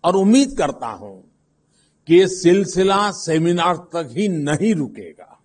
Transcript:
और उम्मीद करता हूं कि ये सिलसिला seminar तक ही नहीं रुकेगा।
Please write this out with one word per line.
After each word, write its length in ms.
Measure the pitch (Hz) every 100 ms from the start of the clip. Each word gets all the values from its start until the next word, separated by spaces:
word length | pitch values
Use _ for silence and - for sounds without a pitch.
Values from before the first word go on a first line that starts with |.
और 120 | 170 185
उम्मीद 420 | 196 254 269 -
करता 300 | 151 - 117
हूं 280 | 104 104 95 _ _ _ _ _ _ _ _ -
कि 80 | 175
ये 120 | 190
सिलसिला 840 | 185 170 190 196 185 190 202 208
seminar 640 | - - 160 160 175 170 170
तक 340 | - 170 147
ही 160 | 120 208
नहीं 480 | 160 143 151 208 185
रुकेगा। 640 | 127 - 87 - - _